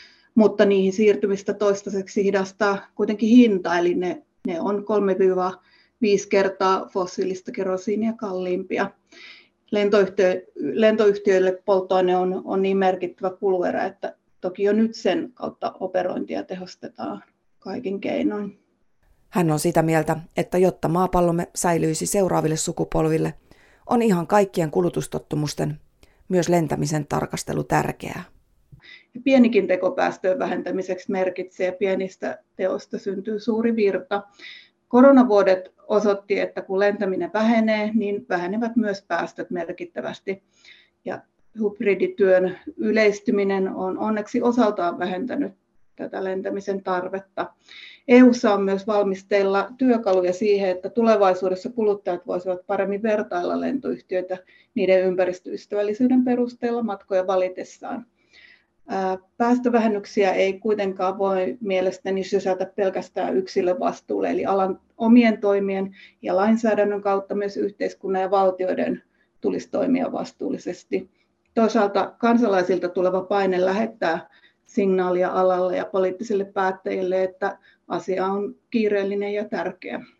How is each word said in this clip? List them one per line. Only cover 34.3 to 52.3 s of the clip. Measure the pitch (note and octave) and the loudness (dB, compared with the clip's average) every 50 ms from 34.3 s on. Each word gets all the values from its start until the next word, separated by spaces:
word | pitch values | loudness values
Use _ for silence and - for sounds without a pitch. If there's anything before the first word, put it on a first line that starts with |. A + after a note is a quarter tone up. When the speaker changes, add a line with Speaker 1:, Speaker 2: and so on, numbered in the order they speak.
| _ - - - - - - _ _ _ _ - | _ -20 -20 -20 -20 -20 -20 _ _ _ _ 2
Speaker 1:
Koronavuodet | - B3 B3+ C#4 C#4 B3+ B3 G3+ G#3 G3+ F#3+ F#3+ F#3 F#3 - - _ _ _ - | 6 8 10 10 10 10 8 6 6 4 6 4 4 2 0 -10 _ _ _ 0
osoitti, | G#3+ G#3 G3+ G#3 G3+ G3 - - G3+ F#3+ | 0 2 2 2 0 0 -2 -4 -2 -2
että | F3+ F3+ - G3 | -2 -4 -4 -8
kun | F#3 - F#3+ F#3+ | -8 -4 0 2
lentäminen | G3+ G3+ G#3 G#3 G#3 F#3+ F#3 F3 F3 E3+ - | 2 2 2 0 -2 -2 -2 -2 -4 -4 -2
vähenee, | G#3 A3 A3+ A#3+ A3+ A3 A3 G#3+ G#3+ G#3 G#3+ A3 | 0 2 4 4 4 4 2 0 0 -2 -2 -2
niin | A3+ G3+ G3+ G3+ G3+ - - | -2 -2 -2 -4 -6 -6 -4
vähenevät | F#3 F3 F3 F3+ G3+ A3 A#3+ A3+ A#3 | -4 -4 -2 -4 -4 -4 -4 -2 0
myös | A#3+ G#3+ G#3 G3 G3 | 0 0 0 -2 -6
päästöt | _ - F3 E3+ F3 F3 - - F3 - | _ -6 -4 -4 -4 -6 -8 -12 -10 -8
merkittävästi. | F#3 F3 E3 E3 F3 - F3 E3+ - - - - F3+ - - G3 F#3+ F#3+ _ _ _ _ _ - - - _ _ _ _ - | -6 -8 -6 -8 -8 -12 -12 -14 -12 -10 -10 -10 -10 -10 -8 -10 -10 -10 _ _ _ _ _ -20 -20 -20 _ _ _ _ -12
Ja | F#3 - - - _ _ _ _ _ - G#3+ | -12 -12 -12 -14 _ _ _ _ _ -8 -4
hybridityön | A3 G3+ G3+ - A3+ G3+ F#3+ F3+ F3+ F3+ - - G3+ F#3 F#3 F#3 F#3 F#3 F3+ - - - - - | -4 -4 -4 -2 0 0 0 0 0 -2 0 2 4 4 4 4 4 0 -4 -8 -14 -16 -10 -6
yleistyminen | A3+ G#3+ G#3 A3 G#3+ G#3 G3+ G3+ - - G3+ G3+ G3 G3 G3 F#3+ F#3+ F#3 - | -2 0 2 4 4 2 2 0 -2 -2 0 0 0 0 0 0 -2 -2 -4
on | - F#3 F#3+ - - | -6 -6 -6 -6 -4
onneksi | G#3+ G#3+ A3 G#3 G#3 - - B3 | -4 -4 -4 -4 -4 -4 -4 0
osaltaan | A#3+ A#3+ A#3 B3 A#3 G#3 G#3 G3+ F3 E3+ - - | 0 2 2 4 2 2 2 0 -2 -4 -2 -4
vähentänyt | F3 F#3+ F#3 F3+ - - - - - - - _ _ _ _ _ _ _ _ | -4 -4 -4 -4 -6 -6 -4 -4 -6 -6 -8 _ _ _ _ _ _ _ _
tätä | - F3+ F#3+ G3 G3 F#3+ | -14 -12 -10 -8 -6 -4
lentämisen | F#3+ F#3+ F#3+ G3 G3 G3+ G3+ G3 G#3 G3 F#3+ - | -4 -4 -4 -6 -6 -6 -6 -6 -6 -6 -4 -4
tarvetta. | G3 F#3 F3+ F#3 F#3 F#3+ F#3+ F#3+ _ - - F3+ - _ _ _ - - - - - - - - - | -4 -4 -2 -4 -6 -8 -8 -10 _ -10 -10 -10 -10 _ _ _ -20 -20 -20 -20 -20 -20 -8 2 6
eussa | B3 B3 B3+ B3 A#3 - - A3 G3+ | 8 8 8 8 6 4 2 0 2
on | G3+ G3 | 2 0
myös | F#3+ G3 G3 G3 A3+ | 0 -2 -2 -2 -2
valmisteilla | G#3+ G#3 G3+ G3 F#3+ F#3+ - - G#3 G3+ G3 G3 G3 G3 G3 - - - | 0 0 0 0 -2 -6 -4 -2 0 2 2 2 0 0 -2 -4 -4 -2
työkaluja | C4 B3+ A#3+ A3+ A#3 G3+ F#3 F#3 F3+ F3+ F3+ | 2 2 2 2 2 2 2 2 2 0 0
siihen, | - A3+ G#3 G3+ G3 G3 F#3 | 0 2 2 2 2 2 0
että | F3+ F3+ - G3 | -2 -4 -6 -6
tulevaisuudessa | - A#3 A3+ A3+ A3 G#3 G3+ F#3+ F#3 F3+ F#3+ F#3 F#3 F#3 - - | -2 2 4 4 4 4 4 4 2 2 0 -2 -2 -4 -6 -8
kuluttajat | - A#3+ G#3+ G#3 G3+ G3+ - G3 F3 F3 - | -4 -2 0 0 0 0 -2 -6 -6 -6 -6
voisivat | F#3+ | -6